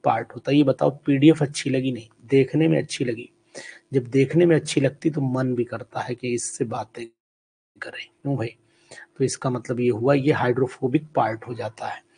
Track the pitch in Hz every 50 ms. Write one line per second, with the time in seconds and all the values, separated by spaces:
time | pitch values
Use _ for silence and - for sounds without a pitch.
0 | - 131 117 113 117 - - 123 - 135 143 147 143 139 131 - 147 147 139 -
1 | - 143 139 135 143 160 160 - 147 139 147 - - 143 131 135 127 135 123 110
2 | 110 - _ _ - 113 139 135 127 - - 147 160 165 156 143 156 - - -
3 | 135 123 113 117 - - _ _ _ _ - - - - - - _ - 135 135
4 | 120 117 135 135 135 139 151 165 175 175 160 143 - - - 151 135 131 139 -
5 | - 165 147 156 135 127 127 131 131 127 123 120 117 - - 110 - - - -
6 | 107 - 120 - - 123 120 120 - - - - 135 110 120 120 107 - - 120
7 | 117 113 _ _ _ _ _ _ _ _ _ _ _ _ _ - - - - -
8 | - - _ _ - 143 139 107 113 120 - _ _ _ _ _ _ - - -
9 | - - _ - 135 117 - - - 131 123 120 - - 123 120 123 120 113 107
10 | 120 139 143 139 131 151 151 - 127 127 120 127 131 - - - 135 123 127 156
11 | 156 - - 143 120 110 113 110 - - 123 113 107 110 - - - - - -
12 | - _ _